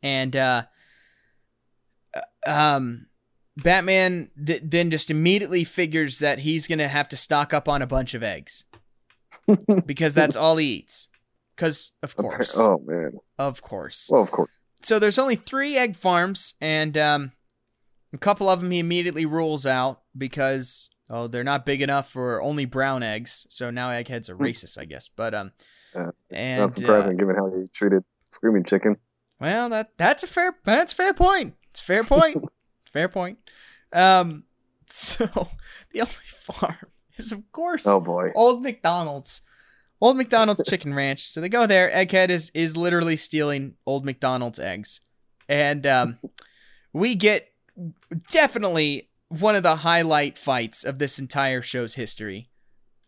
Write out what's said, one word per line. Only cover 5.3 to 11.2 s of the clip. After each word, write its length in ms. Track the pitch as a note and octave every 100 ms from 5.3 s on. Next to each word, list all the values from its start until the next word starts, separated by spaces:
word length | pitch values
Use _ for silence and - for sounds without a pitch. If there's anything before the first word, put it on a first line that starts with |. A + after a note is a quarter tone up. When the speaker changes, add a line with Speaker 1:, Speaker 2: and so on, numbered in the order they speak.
| G3+ F3+ F3
Speaker 1:
figures 560 | E3 - E3+ D#3+ D3+ -
that 200 | D3 C#3
he's 280 | D3 D#3+ D3+
gonna 200 | D#3+ C#3+
have 220 | D3 C#3+
to 80 | C3+
stock 360 | - D3 D3
up 140 | D3+ -
on 120 | C#3+
a 60 | B2
bunch 260 | C3 B2+
of 100 | A#2+
eggs 420 | A2+ F2+ - - - - _ _ _ _
Speaker 2:
<laughs> 640 | _ - - G3 - G3 E3+
Speaker 1:
because 280 | C#3 D#3+
that's 220 | C#3+ D3+ A2+
all 220 | D#3+ D#3+
he 100 | D3+
eats. 400 | G2+ - - - _